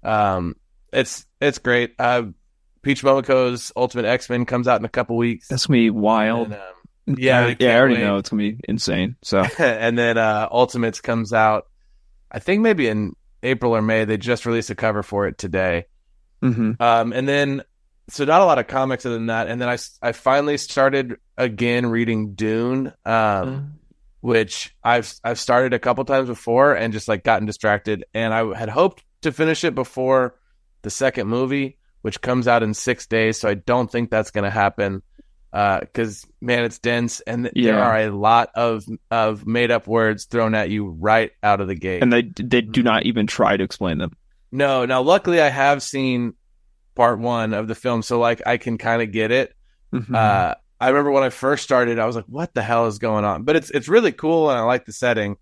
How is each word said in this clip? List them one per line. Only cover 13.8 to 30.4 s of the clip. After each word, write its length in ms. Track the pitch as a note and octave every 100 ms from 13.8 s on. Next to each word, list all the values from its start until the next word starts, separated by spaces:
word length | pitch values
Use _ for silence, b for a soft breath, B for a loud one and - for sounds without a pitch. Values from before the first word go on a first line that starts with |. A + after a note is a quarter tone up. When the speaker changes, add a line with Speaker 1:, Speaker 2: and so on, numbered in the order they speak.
Speaker 1:
May. 220 | G#2+ A2 G#2+
They 120 | G#2+
just 300 | A2 A#2+ A#2+
released 240 | A#2 -
a 40 | G2+
cover 280 | A2+ G#2
for 240 | G2 G2+ G2
it 100 | C#2+
today. 480 | G2 F#2+ F#2 E2+ - _ _ _ _ _
Speaker 2:
Mm-hmm. 400 | C3 A#2 A2 A#2
Speaker 1:
Um, 320 | A#2+ A#2 A#2
and 140 | A#2+ C3+
then, 320 | C#3+ C#3+ C#3 - _ _ _ -
so 160 | - C#3+
not 160 | E3
a 40 | F#3+
lot 120 | C#3
of 80 | -
comics 380 | C3+ C3+ B2+ B2+
other 80 | A#2
than 120 | A2+
that. 200 | A2+ G2
And 140 | A#2+
then 80 | B2
I 40 |
s-, 240 | B2 - _
I 100 | A#2+
finally 460 | A2+ - C3+ D3 C#3+
started 600 | - - C3+ C#3 B2+ A#2 _ -
again 480 | B2 G#2+ A#2+ A#2+ A#2+
reading 480 | A2+ A#2 A2+ G#2+
Dune, 600 | G2 G#2+ A2 A#2+ C3 C3 - -
um, 80 |
Speaker 2:
Mm. 560 | A2+ A2 G2 F#2 C3+ C#3+ D3+ _ _ _ _
Speaker 1:
which 540 | A#2+ A2+ A2 - - _
I've, 300 | A#2 A#2+ A2 -
I've 160 | A2+ A2+
started 340 | - B2 B2+
a 60 | A#2
couple 240 | - A#2+ C3
times 220 | C3+ C3
before 460 | A2+ - A#2+ C#3+
and 200 | G#2+ A2+
just, 140 | G#2+ -
like, 160 | G#2
gotten 220 | A2+ G#2+ G#2+
distracted. 600 | G#2 A2 G#2 - G#2 -
And 200 | A2 A2+
I 240 | A2 A2+ F#2+
had 120 | A2+
hoped 340 | A#2+ F#3 - _ _
to 100 | D#3+
finish 320 | C#3 D#3+ D#3
it 120 | E3+ C#3
before 600 | B2 - C3 C3 B2+ _